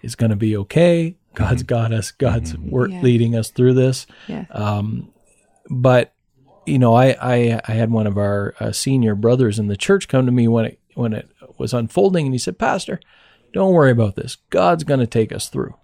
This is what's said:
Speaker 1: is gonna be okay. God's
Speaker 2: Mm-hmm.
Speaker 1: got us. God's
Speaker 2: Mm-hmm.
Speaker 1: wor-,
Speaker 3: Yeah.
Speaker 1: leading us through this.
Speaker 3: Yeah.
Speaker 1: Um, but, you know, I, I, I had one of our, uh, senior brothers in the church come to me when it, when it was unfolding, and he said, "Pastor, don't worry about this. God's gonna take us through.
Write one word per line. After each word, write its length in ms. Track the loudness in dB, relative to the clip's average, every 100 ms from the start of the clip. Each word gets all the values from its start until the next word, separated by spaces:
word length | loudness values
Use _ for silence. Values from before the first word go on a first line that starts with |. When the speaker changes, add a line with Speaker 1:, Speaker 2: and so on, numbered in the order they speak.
Speaker 1:
is 120 | -14 -2
gonna 200 | -2 0
be 220 | -2 -2
okay. 580 | -2 2 4 2 -2 -8 _ -6
God's 260 | -2 -2
Speaker 2:
Mm-hmm. 40 | -2
Speaker 1:
got 260 | -2 0
us. 180 | -2 -6
God's 420 | _ -2 -2 -4
Speaker 2:
Mm-hmm. 160 | -10 -6
Speaker 1:
wor-, 200 | -2 -2
Speaker 3:
Yeah. 120 | 0
Speaker 1:
leading 340 | 2 2 2 -2
us 140 | -4
through 220 | 2 2 4
this. 320 | 2 -2 -10 -20 -14
Speaker 3:
Yeah. 180 | -12 -12
Speaker 1:
Um, 600 | -6 -4 -4 -4 -8 -12 _ _ _ _ _ -10
but, 440 | 0 4 4 2 _ _ _ _ _ -2
you 140 | 2
know, 140 | 6 6
I, 200 | 6 2
I, 400 | -2 0 0 -2 -2
I 40 |
had 180 | -2 0
one 160 | 0 0
of 100 | 0
our, 380 | -2 -2 -4 -6
uh, 120 | -8
senior 420 | -6 -2 0 0 2
brothers 440 | 2 2 2 0
in 80 | -4
the 100 | -4
church 300 | 0 0 2
come 180 | 0 2
to 60 |
me 160 | 2 2
when 180 | 2 -2
it, 140 | -8 _ -6
when 180 | -6
it 160 | -6 -12 _ -20 -10
was 140 | -6
unfolding, 520 | -4 -2 0 2 0 -2
and 80 |
he 60 | -4
said, 180 | -6 -4
"Pastor, 400 | -4 -2 -6 -12 _ _ _ _ _
don't 180 | -2 2
worry 180 | 4 4
about 240 | 4 0 -2
this. 220 | -12 -14 _
God's 340 | 0 2 0
gonna 220 | 0 0 0
take 240 | 0 -2
us 160 | -6 -10
through. 260 | -8 -8 -10